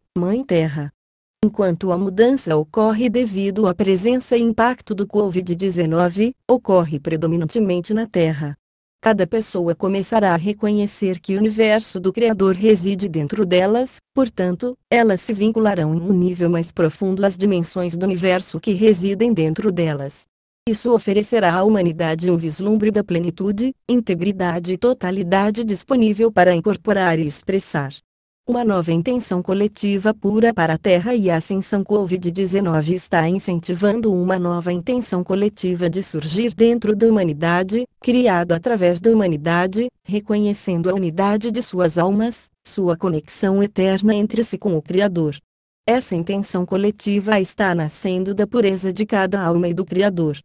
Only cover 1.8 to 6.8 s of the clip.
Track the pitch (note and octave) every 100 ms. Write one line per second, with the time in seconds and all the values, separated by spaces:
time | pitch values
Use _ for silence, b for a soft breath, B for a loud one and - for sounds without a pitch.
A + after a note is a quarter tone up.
1.8 | F#3+ F3 G3 F#3 A#3 C4+ - D#3 D#3 -
2.8 | A3 A3 B3 A#3 B3 G3 G3 G3 G#3 F3
3.8 | G3 F#3+ G#3 B3+ - A#3+ A#3 A3 A#3 B3+
4.8 | - G3 G3+ G#3 G3+ F3+ F#3 F3 F#3+ F3
5.8 | E3 D#3+ F3 F3+ A3+ - - B3+ - F#3